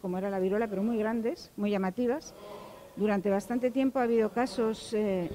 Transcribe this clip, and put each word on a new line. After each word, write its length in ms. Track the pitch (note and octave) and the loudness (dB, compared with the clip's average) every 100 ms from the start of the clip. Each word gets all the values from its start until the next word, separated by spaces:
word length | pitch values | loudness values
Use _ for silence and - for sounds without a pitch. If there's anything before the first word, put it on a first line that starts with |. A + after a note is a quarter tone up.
como 160 | F#3+ F#3 | -4 -2
era 100 | G3 | -2
la 120 | G3 | 0
viruela, 260 | F#3 G#3 A3+ | 0 0 0
pero 160 | F#3+ | 0
muy 160 | A3 A3+ | 0 0
grandes, 540 | G#3+ A#3 A3+ F4 - - | 0 0 -2 -4 -8 -4
muy 140 | G#3 | 0
llamativas. 640 | G3+ F#3 F#3+ A#3+ D4 - - - - - - - - | 2 0 0 0 0 -4 -16 -16 -14 -16 -18 -12 -2
Durante 340 | G#3+ G3+ G3 | 2 2 2
bastante 400 | G3 - A#3+ B3 | 0 0 0 0
tiempo 300 | B3+ C4+ C4+ | 2 2 2
ha 20 | |
habido 300 | A#3 A#3 G#3+ | 4 4 4
casos, 600 | A#3 B3+ - A3 A3 - | 2 0 0 0 0 -2
eh, 380 | G#3+ G#3 F#3 E3+ | 0 2 2 0